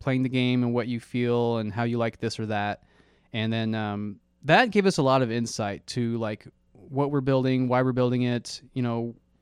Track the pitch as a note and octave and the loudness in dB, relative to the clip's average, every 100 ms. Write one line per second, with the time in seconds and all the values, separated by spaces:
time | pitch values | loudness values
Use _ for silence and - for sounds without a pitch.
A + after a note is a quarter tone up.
0 | C#3 C3 C3 B2+ B2 B2 A#2+ A#2+ A#2 A#2 | -2 0 0 0 2 2 2 0 -2 -6
1 | - B2 A#2+ A#2+ A#2 A#2 G#2+ G#2 A#2 A#2 | -4 -2 2 2 2 0 -2 -2 -2 0
2 | A#2 - A2+ - G#2+ G#2 G#2 - _ _ | -2 -2 -6 -4 -4 -2 -4 -6 _ _
3 | _ _ _ A2+ A2 A2+ A2 A2 G#2+ G#2 | _ _ _ -4 -2 0 -2 -2 -4 -4
4 | G#2 G2 _ _ C3 F#3 B3+ G#3 F#3+ E3+ | -6 -10 _ _ 4 4 4 2 2 2
5 | C3+ C3 A#2+ A#2 A2+ - G2+ G2 - B2 | 4 4 2 -2 -4 -4 -4 -6 -8 -4
6 | A#2 A#2 A2 G#2+ - _ _ - - C3+ | -2 -2 -6 -8 -14 _ _ -20 -8 -2
7 | C#3+ C#3+ C3 C3 C3 C3 B2+ B2 C3 B2 | 0 0 2 2 2 2 2 2 2 2
8 | B2 B2 B2 A#2+ - - - C3 A#2+ A#2 | 2 2 0 -2 -6 -16 -10 -4 -2 -2
9 | A#2 - _ _ | -6 -10 _ _